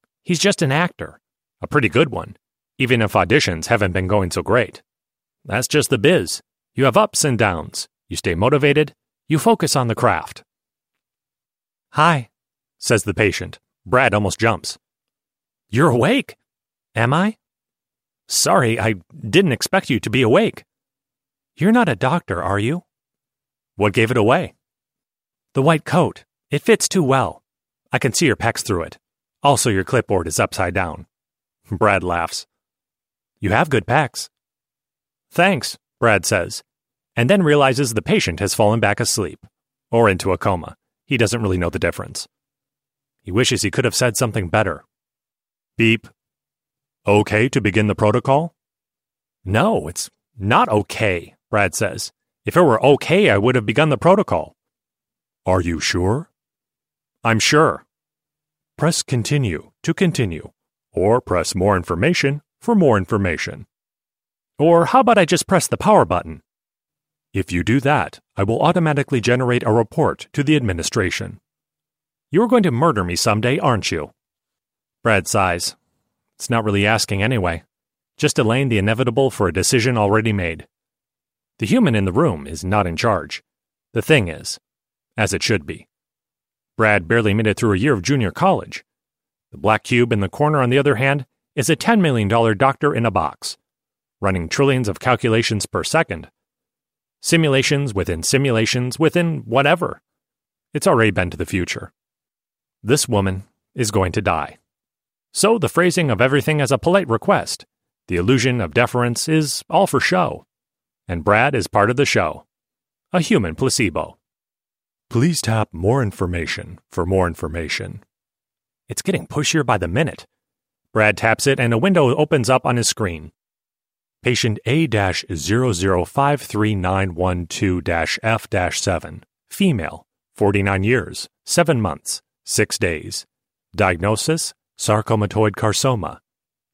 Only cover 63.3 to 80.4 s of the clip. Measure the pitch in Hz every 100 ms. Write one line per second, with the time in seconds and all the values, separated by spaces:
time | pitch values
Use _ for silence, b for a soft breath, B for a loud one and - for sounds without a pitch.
63.3 | 76 - 73 - _ _ _ _ _ _
64.3 | _ _ - 160 170 160 262 247 214 165
65.3 | 175 - 185 - - 208 196 87 87 80
66.3 | 76 _ _ _ _ _ _ _ _ _
67.3 | 98 - 87 85 135 135 143 76 - _
68.3 | - 101 117 156 175 156 143 - 127 117
69.3 | 127 123 120 110 117 107 165 113 - -
70.3 | 143 139 151 110 82 - 117 90 - 92
71.3 | 98 _ _ _ _ _ _ _ _ _
72.3 | 170 233 247 180 120 165 104 87 87 117
73.3 | 107 120 160 151 107 - 80 73 _ _
74.3 | _ _ _ _ _ _ _ 117 98 -
75.3 | 107 92 87 - - _ _ _ _ _
76.3 | - - 117 104 101 101 113 - 98 110
77.3 | 120 87 85 - _ _ _ _ - 147
78.3 | - 110 127 135 107 104 113 123 117 135
79.3 | - 92 85 - 123 127 117 101 110 113
80.3 | 101